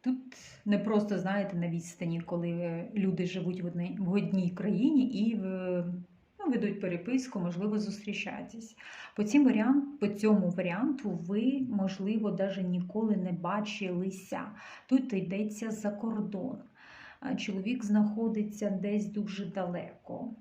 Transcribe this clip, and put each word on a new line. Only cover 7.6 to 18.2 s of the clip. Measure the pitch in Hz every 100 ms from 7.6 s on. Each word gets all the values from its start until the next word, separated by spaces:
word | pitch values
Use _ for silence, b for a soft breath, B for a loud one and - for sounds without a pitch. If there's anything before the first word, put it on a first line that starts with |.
| 214 208
зустрічатись. | 196 - 208 180 180 - - 226 - - B B B -
По |
цим | 214 285 262
варіан-, | 214 226 285 - -
по | 202
цьому | - 214 202 175
варіанту | 175 175 180 285 262 208
ви, | 170 170 202 254 277 254
можливо, | 208 190 190 196 226 208
даже | 175 196 190
ніколи | 180 180 180 214 220 190
не | 180
бачилися. | 170 175 208 208 - 190 175 190 185 - - 214 B B B -
Тут | 262 -
йдеться | 190 170 196 214 - 220
за | 202 208
кордон. | 208 226 208 190 190 - - - B B B B B
А, | 262 -
чоловік | - 190 208 254 208
знаходиться | 214 208 226